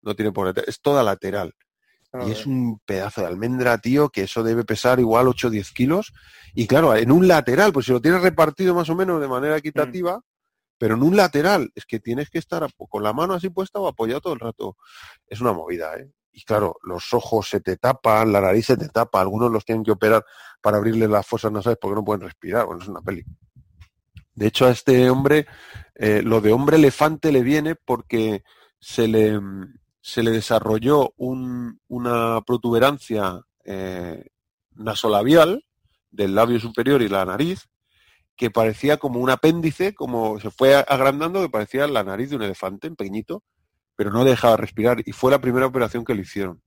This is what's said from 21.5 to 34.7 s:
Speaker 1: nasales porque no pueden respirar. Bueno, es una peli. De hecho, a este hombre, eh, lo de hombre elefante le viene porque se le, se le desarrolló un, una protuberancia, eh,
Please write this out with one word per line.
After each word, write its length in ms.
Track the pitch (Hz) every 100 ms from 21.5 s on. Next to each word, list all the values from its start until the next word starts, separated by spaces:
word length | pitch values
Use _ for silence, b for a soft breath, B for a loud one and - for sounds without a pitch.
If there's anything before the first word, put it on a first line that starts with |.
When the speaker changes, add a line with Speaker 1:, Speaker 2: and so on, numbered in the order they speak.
Speaker 1:
nasales 280 | 107 117 113
porque 140 | 98 104
no 100 | 104
pueden 160 | 104
respirar. 440 | 90 - 87 107 95
Bueno, 140 | 87
es 40 | 95
una 140 | 85
peli. 220 | 87 90 - - _ _ _ _ - _ _ - _ -
De 100 | 107
hecho, 220 | - 127
a 20 |
este 400 | 120 - 127 127
hombre, 380 | 131 139 151 143 B B B B -
eh, 260 | 107 104
lo 180 | 110 113
de 120 | 104
hombre 240 | 117 143 160
elefante 540 | 143 - 151 156 160
le 100 | 139
viene 320 | 123 151 151
porque 680 | 160 - 120 - 117 110 101 b b b _
se 280 | - - 113
le, 320 | 110 107 107 98 95 92 _ _ _
se 220 | - -
le 80 | 113
desarrolló 840 | 113 - 113 113 110 117 147 127 _
un, 640 | 127 131 127 123 120 - _
una 520 | 123 123 120 117 113 -
protuberancia, 960 | 123 120 117 131 143 - 107 98 90 _ _ -
eh, 580 | 98 95 92 87 80 - _ _ _ _